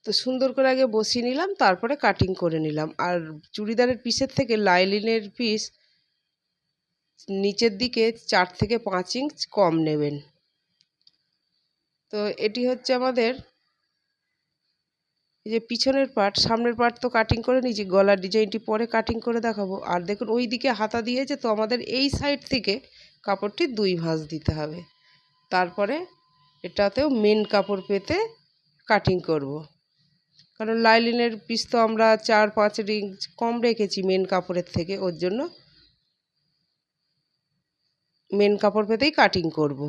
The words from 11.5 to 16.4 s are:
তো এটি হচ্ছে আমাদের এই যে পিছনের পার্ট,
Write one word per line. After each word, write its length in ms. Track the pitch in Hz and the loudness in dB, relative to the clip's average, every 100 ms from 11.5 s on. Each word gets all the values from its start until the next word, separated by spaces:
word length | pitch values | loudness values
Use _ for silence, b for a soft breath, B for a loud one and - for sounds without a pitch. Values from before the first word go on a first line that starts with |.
| _ _ _ _ _ _ | _ _ _ _ _ _
তো 80 | 208 208 - 214 | -6 -4 -2 -4
এটি 160 | 247 247 | -2 -2
হচ্ছে 220 | 254 - 247 | -2 -2 0
আমাদের 320 | 254 247 226 262 - _ _ _ _ _ _ _ _ _ _ _ _ _ _ _ _ _ _ _ 214 | 0 0 0 -2 -14 _ _ _ _ _ _ _ _ _ _ _ _ _ _ _ _ _ _ _ -4
এই 60 | |
যে 60 | 226 226 | -4 -2
পিছনের 380 | 233 262 269 269 233 | -2 2 2 0 2
পার্ট, 200 | 202 - | 0 2